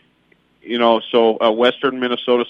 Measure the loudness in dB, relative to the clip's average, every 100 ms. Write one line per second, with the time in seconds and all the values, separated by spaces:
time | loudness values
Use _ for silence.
0 | _ _ _ _ _ _ -8 0 2 2
1 | 0 2 2 2 0 2 0 0 -4 -4
2 | -4 -4 -2 -2